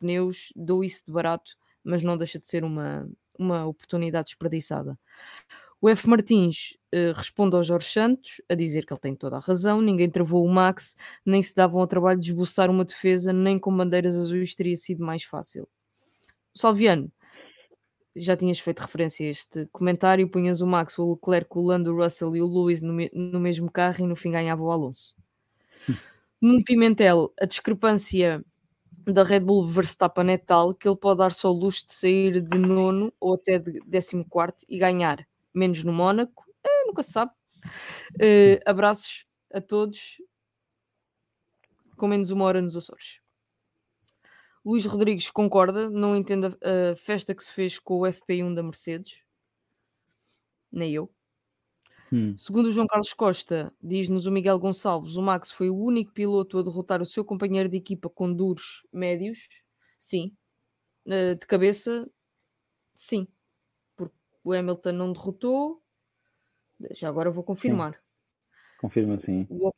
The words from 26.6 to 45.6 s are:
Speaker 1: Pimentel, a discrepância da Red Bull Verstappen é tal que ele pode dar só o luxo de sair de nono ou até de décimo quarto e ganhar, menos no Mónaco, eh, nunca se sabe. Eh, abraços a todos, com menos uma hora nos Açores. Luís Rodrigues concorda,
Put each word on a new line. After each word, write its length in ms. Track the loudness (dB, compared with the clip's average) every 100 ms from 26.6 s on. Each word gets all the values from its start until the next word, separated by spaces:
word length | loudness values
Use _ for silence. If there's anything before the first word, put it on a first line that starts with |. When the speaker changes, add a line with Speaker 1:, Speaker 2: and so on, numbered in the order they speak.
Speaker 1:
Pimentel, 720 | 6 4 4 6 6 6 2 -2
a 40 |
discrepância 1000 | -4 -2 -4 0 2 0 0 0 0 0 -8 _ _ _ _ -10
da 200 | 0 4
Red 160 | 4 4
Bull 260 | 4 4 2
Verstappen 640 | 0 -2 0 0 2 2
é 80 | 0
tal 360 | 4 4 4
que 120 | 2 0
ele 100 | 2
pode 220 | 4 4
dar 140 | 4
só 180 | 2 0
o 80 | 0
luxo 260 | 0 -2 -8
de 40 |
sair 480 | -2 2 4 4 0
de 160 | 0 2
nono 560 | 4 4 2 2 -2 -2
ou 160 | -2
até 240 | 0 0 0
de 220 | -2 -10
décimo 400 | -4 -2 -2 -6
quarto 400 | -4 -2 -2 -4 -12
e 100 | 0
ganhar, 480 | 2 2 0 -2 -8 _ _
menos 280 | 0 0 0
no 100 | -2
Mónaco, 520 | 2 2 2 -2 _ _ _
eh, 200 | 0 0 0
nunca 160 | -4
se 100 | -4
sabe. 200 | -4 -4 -6 _ _ -20 -18 -16 -16 -16 2
Eh, 400 | 6 10 10 8 4
abraços 600 | 4 2 2 -4 -14 -20 _ _
a 80 | -10
todos, 600 | -4 -2 -2 -6 -18 -20 -20 _ _ _ _ _ _ _ _ _ _ _ _ _ _ _ _ -6
com 100 | 0
menos 240 | 0 0
uma 140 | 0
hora 160 | 2 2
nos 160 | -2 -6
Açores. 440 | -12 -16 -20 -20 _ _ _ _ _ _ _ _ _ _ _ _ _ _
Luís 220 | -2 0 0
Rodrigues 420 | 0 0 0 -4
concorda, 600 | -2 2 4